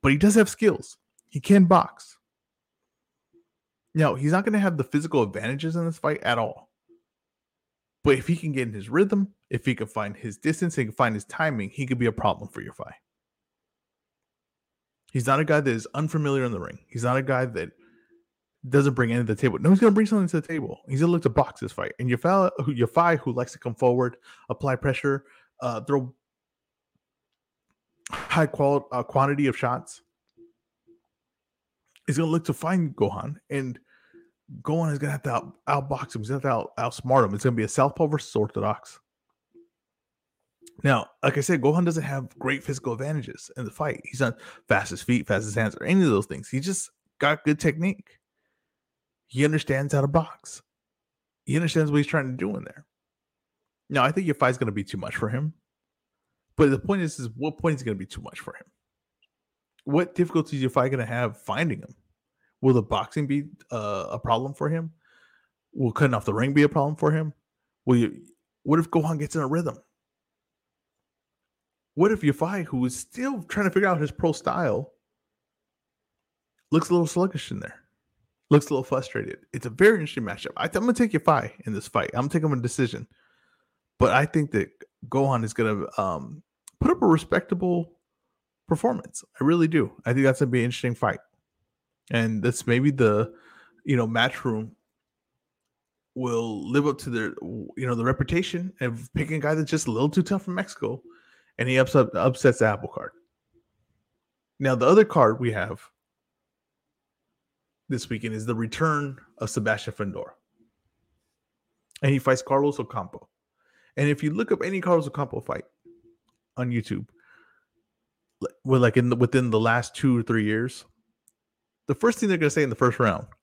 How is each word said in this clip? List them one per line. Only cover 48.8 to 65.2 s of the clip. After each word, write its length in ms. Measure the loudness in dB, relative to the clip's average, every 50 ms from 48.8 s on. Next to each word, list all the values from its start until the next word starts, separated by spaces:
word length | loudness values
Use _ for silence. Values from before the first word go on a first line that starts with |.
| _ _ _ _ _ _ _ _ _ _
He 180 | -2 0 0
understands 480 | 2 2 0 -2 -2 -2 -2 -2 0 0
how 80 | 0
to 60 | 0 2
box. 560 | 2 0 0 0 -8 -18 _ -20 -20 -20 -20 _ _ _ _ _ _ _ _ _ _ _ _ _ _ _ _
He 100 | -2 -2
understands 360 | 0 0 0 2 2 2 4
what 60 | 2 2
he's 100 | 2 2
trying 240 | 0 -2 -2 -2
to 60 | -4 -4
do 180 | -4 -4 -4
in 80 | -6 -10
there. 240 | -14 -18 -20 -20 _ _ _ _ _ _ _ _ _ _ _ _ _ _ _ _ _ _ _ _ _
Now, 160 | 0 2 2
I 80 | 2
think 140 | 2 0 -2
Yafai's 320 | -2 0 2 2 2 2 0
gonna 140 | -2 -4
be 120 | -2 -4 -6
too 140 | -6 -8 -8
much 180 | -8 -8 -6
for 140 | -6 -4 -4
him. 240 | -4 -4 -4 -6 -6 _ _ _ _ _ _ _ _ _ _ _ _ _ _ _ _ _ _ _ _
But 160 | 4 4 4
the 80 | 4 0
point 240 | -2 -2 -2 -2 -2
is, 160 | -4 -6 -8
is 100 | -10 -12 -10
what 240 | -6 -6 -6 -6 -2
point 160 | -2 -2 -2
is 80 | -2 -4
gonna 100 | -6 -6
be 140 | -6 -8 -12
too 140 | -14 -14
much 180 | -14 -14 -16 -14
for 160 | -16 -16 -16
him? 100 | -18 -20 _ _ _ _ _ _ _ _ _ _ _ _ _ _ _ _ _ _ _ _ _ _ _ _
What 320 | 0 0 2 0 0 0
difficulty 420 | -2 -2 2 2 0 0 0 -2 -2
is 140 | -2 0
Yafai 180 | 2 2 2 2
gonna 160 | 0 -2 -4
have 320 | -4 -4 -4 -4 -4 -4 -8
finding 420 | -8 -6 -4 -2 -2 -2 -4 -6
him? 140 | -10 -16 -20 _ _ _ _ _ _ _ _ _ _ _ _ _
Will 120 | 2 4 4
the 80 | 4
boxing 460 | 2 0 -2 -4 -4 -4 -6 -6 -4 -2
be, 220 | -4 -4 -4 -8 -14 _ -16 _
uh, 360 | -10 -8 -6 -4 -4 -6 -6 -8
a 80 | -8 -8
problem 340 | -2 -2 0 0 0 -6 -6
for 140 | -6 -4 -4
him? 220 | -4 -4 -6 -8 -12 _ _ _ _ _